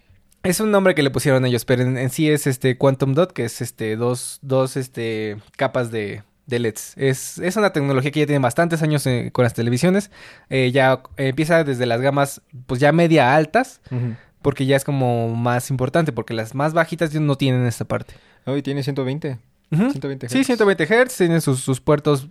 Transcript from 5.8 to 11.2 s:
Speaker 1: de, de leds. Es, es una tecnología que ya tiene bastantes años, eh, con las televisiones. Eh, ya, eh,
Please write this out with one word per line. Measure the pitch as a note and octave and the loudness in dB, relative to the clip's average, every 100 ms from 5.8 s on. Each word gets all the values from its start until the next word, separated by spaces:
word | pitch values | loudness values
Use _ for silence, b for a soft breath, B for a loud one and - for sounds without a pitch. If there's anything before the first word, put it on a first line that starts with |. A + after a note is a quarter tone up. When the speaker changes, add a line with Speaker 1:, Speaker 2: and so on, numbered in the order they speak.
| A#2 | -4
Speaker 1:
de, | A2+ G#2 G#2+ - _ - | -4 -6 -8 -14 _ -6
de | A#2+ | -4
leds. | A#2 - - - | -2 -4 -12 -4
Es, | C3+ C3 - - | -2 -2 -6 -8
es | F3 G3+ | -4 0
una | G3+ | 0
tecnología | D#3+ C#3 C3+ C#3 | 0 0 0 0
que | D3+ | 0
ya | D3 | 0
tiene | C#3+ | 2
bastantes | B2+ - E3+ E3 | 2 0 0 0
años, | D#3 D3+ C3+ | 0 0 0
eh, | B2 A#2 | -2 -2
con | - B2 | 0 0
las | - | 0
televisiones. | A#2 B2 F3 G3 G3+ B B B _ | -2 2 2 2 -2 B B B _
Eh, | C3 B2+ | -2 0
ya, | C3 C3 C3 - | 4 4 2 -2
eh, | - | -4